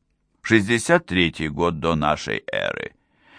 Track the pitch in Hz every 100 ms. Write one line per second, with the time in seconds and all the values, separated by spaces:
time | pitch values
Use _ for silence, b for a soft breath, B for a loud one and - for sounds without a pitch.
0 | _ _ _ _ - 110 98 120 - 175
1 | - 90 85 - 78 71 87 80 80 85
2 | 73 76 - 55 - 50 50 50 50 -
3 | b b b